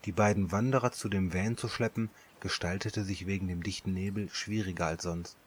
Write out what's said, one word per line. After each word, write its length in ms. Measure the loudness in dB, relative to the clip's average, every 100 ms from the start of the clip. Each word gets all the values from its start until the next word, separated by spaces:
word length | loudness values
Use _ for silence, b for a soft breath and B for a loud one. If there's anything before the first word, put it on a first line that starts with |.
Die 80 | -2
beiden 400 | 4 6 6 2
Wanderer 400 | 2 4 4 2
zu 160 | -2 -2
dem 260 | 2 2
Van 220 | 2 0 0
zu 120 | -4
schleppen, 400 | 0 0 0 -4 B B -8
gestaltete 640 | -4 -2 -2 -2 -2 -2
sich 240 | -2 -4 -2
wegen 220 | -2 -2
dem 160 | -2
dichten 300 | -4 -4 -2
Nebel 360 | -2 -2 -2 -4
schwieriger 560 | -6 -2 -2 -2 0 0
als 160 | 0
sonst, 340 | -2 -4 -6 -14